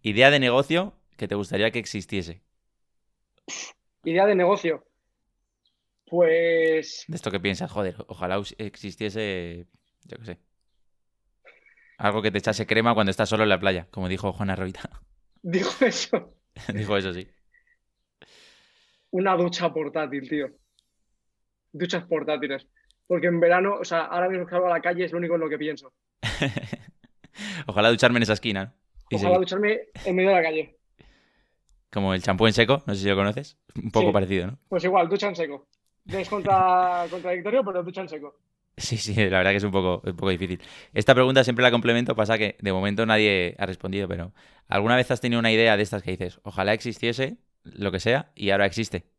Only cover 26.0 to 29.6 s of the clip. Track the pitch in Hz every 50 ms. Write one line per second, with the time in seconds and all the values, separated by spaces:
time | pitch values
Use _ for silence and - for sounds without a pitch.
26 | _ _ _ _ - 110 - - - 135 101 - - - - - - - _ _
27 | _ _ _ _ - _ _ - 208 208 196 170 143 - 95 101 107 113 117 110
28 | 131 120 120 120 117 104 110 - - 117 101 95 95 117 _ _ _ _ _ -
29 | - _ - - - 185 180 185 185 175 185 196